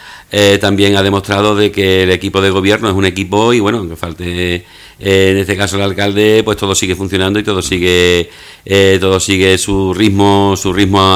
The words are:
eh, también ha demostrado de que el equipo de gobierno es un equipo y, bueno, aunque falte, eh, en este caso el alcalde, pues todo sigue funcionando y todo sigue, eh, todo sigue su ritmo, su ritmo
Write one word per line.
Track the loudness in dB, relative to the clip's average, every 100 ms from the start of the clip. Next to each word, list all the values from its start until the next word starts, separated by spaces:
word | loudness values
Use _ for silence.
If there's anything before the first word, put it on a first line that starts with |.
| -20 -20 -6
eh, | 0 2 2
también | 2 0 2 2
ha |
demostrado | 0 0 -2 -2 0
de | 0 0
que | 0 0 2
el | 2
equipo | 0 -2 -2
de | 0
gobierno | 0 0 0 0
es |
un | -2
equipo | -2 -2 -2 0 2
y, | 2
bueno, | 0 -2
aunque | -6
falte, | -10 -10 -10 -8 -4 -4 -4 -8 -20 -20 -8
eh, | 0 2 2
en | 2
este | 0 -2
caso | -2 -2
el |
alcalde, | -4 -2 -2 0 2 2
pues | 0 -2
todo | -2
sigue | -2 -2 -4
funcionando | -4 -2 -2 -2
y |
todo | -2 -4
sigue, | -4 -2 0 2 2 2 -2 -10 -20 -18
eh, | -2 2 4 2
todo | 2 0
sigue | 0 0 2 0
su | -2 -2 -2
ritmo, | 0 0 2 2 4 2 0
su | -2
ritmo | -2 0 2 2